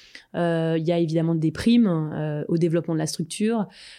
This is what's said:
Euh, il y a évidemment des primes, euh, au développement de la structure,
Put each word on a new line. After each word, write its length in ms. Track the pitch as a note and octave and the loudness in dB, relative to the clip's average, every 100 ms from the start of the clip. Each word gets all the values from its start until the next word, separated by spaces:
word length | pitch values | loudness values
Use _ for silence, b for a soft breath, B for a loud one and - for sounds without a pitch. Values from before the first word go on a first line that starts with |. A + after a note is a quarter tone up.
| B B B | B B B
Euh, 400 | - F3 E3 D#3+ E3 | -4 0 0 0 0
il 80 | |
y 60 | D#3+ | 0
a 80 | E3+ | 2
évidemment 380 | E3 D#3+ E3 E3 | 2 2 2 2
des 160 | D#3 | 0
primes, 340 | - - A#3+ A3 | 0 2 4 4
euh, 580 | E3 D#3 D#3 D3+ D3+ - | 2 -2 -4 -4 -4 -2
au 100 | E3+ | 0
développement 360 | E3+ E3+ E3 | 2 0 0
de 40 | D#3+ | -2
la 80 | D#3 | -2
structure, 600 | - E3 - G#3+ A#3 G3+ B B | -4 -6 -2 0 0 -2 B B